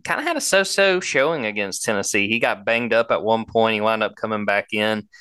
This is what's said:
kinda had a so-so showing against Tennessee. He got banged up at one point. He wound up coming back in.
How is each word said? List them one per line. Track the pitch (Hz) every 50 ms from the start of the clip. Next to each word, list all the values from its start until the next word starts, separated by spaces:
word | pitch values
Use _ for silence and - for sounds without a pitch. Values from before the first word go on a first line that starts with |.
| -
kinda | - 170 233 294
had | 349 330
a | 277
so-so | - - 190 196 190 190 - 202 196 190 185 185
showing | - - - 135 135 156 170 147 113
against | 107 104 107 101 98 90 - -
Tennessee. | 120 107 98 98 - - 101 101
He | 101 113
got | 117 135 123 107 - -
banged | 117 117 117 120 110 113
up | 117 113 -
at | 120 78 90
one | 110 113 113 110
point. | - - 113 110 113 110
He | 104
wound | 104 110 110 110 107
up | 98 -
coming | - - 110 110 107 104
back | 104 101 101 - - 110
in. | 107 107 110 110 107 - _ _ -